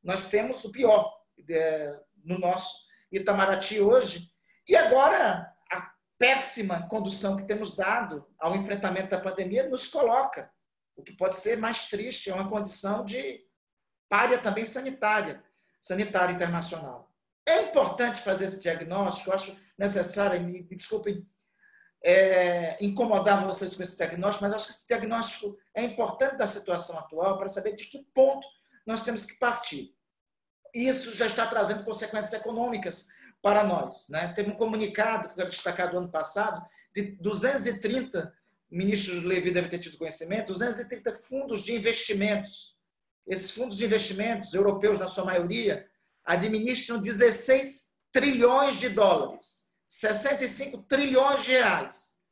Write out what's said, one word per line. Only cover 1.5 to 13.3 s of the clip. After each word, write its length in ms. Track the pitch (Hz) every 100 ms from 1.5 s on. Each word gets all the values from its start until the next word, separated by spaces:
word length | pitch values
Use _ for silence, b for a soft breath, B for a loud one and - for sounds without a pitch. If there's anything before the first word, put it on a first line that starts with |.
| 165 160 156 147 147 _ _
no 140 | 160 185
nosso 500 | 175 185 - - b b b
Itamaraty 680 | 190 196 196 196 190 - 214
hoje. 520 | 202 247 - 175 - _ _ _ -
E 80 | 370
agora, 760 | - 254 269 - 247 175 - _ _
a 200 | 180 - _ _ _
péssima 720 | 240 269 - - 196 170 170
condução 500 | 220 196 - 196 196
que 80 | -
temos 300 | 214 214 -
dado 520 | 190 208 175 151 - _
ao 180 | 160 196
enfrentamento 540 | 196 202 196 185 190
da 100 | 185
pandemia 480 | 190 185 185 220 262
nos 200 | 262 -
coloca, 640 | - 247 247 269 - - _ _ _ _ -
o 60 |
que 120 | -
pode 240 | - 190 185
ser 200 | 214 226
mais 280 | 220 233 -
triste, 440 | 202 226 - -
é 40 |
uma 160 | 185 196
condição 540 | 208 202 - 196 214
de 420 | 202 247 277